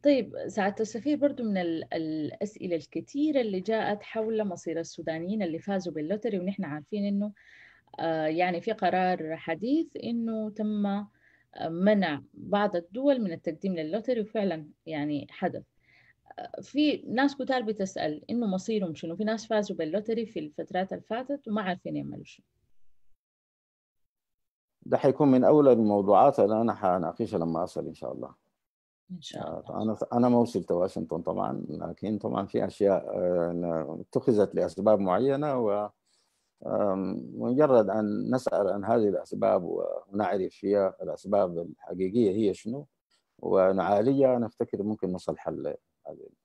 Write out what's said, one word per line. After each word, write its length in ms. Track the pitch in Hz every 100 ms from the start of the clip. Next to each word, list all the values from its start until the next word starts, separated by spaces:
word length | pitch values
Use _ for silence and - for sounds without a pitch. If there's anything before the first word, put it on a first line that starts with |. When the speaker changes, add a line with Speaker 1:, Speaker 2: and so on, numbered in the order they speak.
Speaker 1:
طيب، 320 | 285 277 214 - 80
سعادة 280 | 196 196 202
السفير، 380 | 214 233 277 294
برضو 260 | 285 269
من 140 | 226 190
ال-، 360 | 175 165 -
الأسئلة 800 | 170 160 156 147 - 208 - 180 165
الكثيرة 680 | - 165 165 277 302 285
اللي 180 | 220 190
جاءت 440 | 185 220 - 208
حول 400 | - 226 220 220
مصير 360 | 208 175 - 160
السودانيين 640 | 165 - 165 160 175 214
اللي 160 | 180 160
فازوا 340 | 196 196 180
باللوتري، 460 | 151 151 208 233 202
ونحن 240 | 180 196
عارفين 420 | 165 151 147 208 202
إنه، 260 | 202 208 208 - - - _ _ -
آه، 260 | 165 160 156
يعني، 360 | 160 180 175
في 100 | 208
قرار 640 | 214 180 185 185 180 160 160
حديث 640 | - 165 226 302 311 -
إنه 460 | - 233 226 220 214
تم، 360 | 214 214 214 202
آه، 240 | 202 208 _ _ _ _ - 160
منع 520 | 165 190 214 175 143 -
بعض 420 | - - 202 208 175
الدول 460 | 170 208 277 262
من 120 | 208
التقديم 420 | 165 - 156 196 175
لللوتري، 460 | 156 196 220 240
وفعلًا، 460 | 208 226 196 160 151 - -
يعني، 420 | 156 151 147 -
حدث. 340 | - 180 123 - _ _ _ _ _ _ -
آه، 220 | - -
في 420 | - 269 302 233 -
ناس 300 | 214 277 269
كتار 240 | 254 262
بتسأل 680 | 220 214 190 - 156 151 -
إنه 160 | 233 226
مصيرهم 480 | 185 - 220 185 151
شنو، 200 | 170 170
في 80 |
ناس 220 | 214 220 214
فازوا 300 | 214 202 170
باللوتري 500 | 156 185 214 226 220
في 140 | 175
الفترات 540 | 151 - 165 180 190
اللي 100 | 180
فاتت 440 | - 220 262 285 226
وما 140 | 214
عارفين 340 | 190 180 - 151
يعملوا 300 | 143 - 151
شنو. 200 | - _ _ _ - - - - - _ _ _ _ _ _ _ _ _ _ _ _ _ _ _ _ -
Speaker 2:
ده 120 | 127
حيكون 340 | 143 127 147
من 120 | 127
أولى 280 | 107 151 143
الموضوعات 680 | 117 110 104 98 98 135 139
اللي 220 | 101 110
أنا 120 | 117
حناقشها 680 | 104 101 90 82 85 87 101
لما 240 | 82 80
أصل 240 | 90 - 80
إن 60 |
شاء 200 | 73 64
الله. 300 | 67 67 - _ _ _ _ _ _ _
Speaker 1:
إن 100 | 180
شاء 260 | 147 - -
Speaker 2:
آه، 160 | - -
Speaker 1:
الله. 140 | -
Speaker 2:
أنا، 140 | 107 107 -
أنا 160 | 120 123
ما 80 | 120
وصلت 340 | 117 98 87
واشنطن 500 | 90 92 - 82 80
طبعًا، 440 | - 95 98 65 -
لكن 480 | 80 82 82 98 104
طبعًا 280 | 113 120 98
في 200 | 117 101
أشياء، 400 | - 98 92 - 101
آه، 800 | 90 90 85 85 87 82 71 87
اتخذت 540 | - - - 107 95 -
لأسباب 440 | 90 - 104 107
معينة، 600 | 98 92 131 139 151 131
و، 300 | 110 101 104 _ _ _ _ _ _ _ -
آم، 680 | 104 101 95 95 95 117 -
مجرد 540 | 117 127 151 123 104
أن 460 | 107 104 104 107 127
نسأل 320 | - 85 101
عن 180 | 98 101
هذه 220 | 117 104
الأسباب 560 | 92 - 101 104 98
ونعرف 880 | 85 85 85 85 - 101 98 98 90
فيها 420 | - 98 101 95 -
الأسباب 560 | 90 76 95 101 92 85
الحقيقية 760 | 85 - - 87 92 110 107
هي 220 | 98 104
شنو 340 | 95 110 131 147 _ _ _ _ _
ونعالجها، 1000 | 87 95 95 95 90 101 113 139 135 123
نفتكر 440 | 113 _ 113 101
ممكن 280 | 101 107 95
نصل 260 | 90 - 76
حل 300 | - 76 76 73 _ _ 73
هذا 180 | 71 - _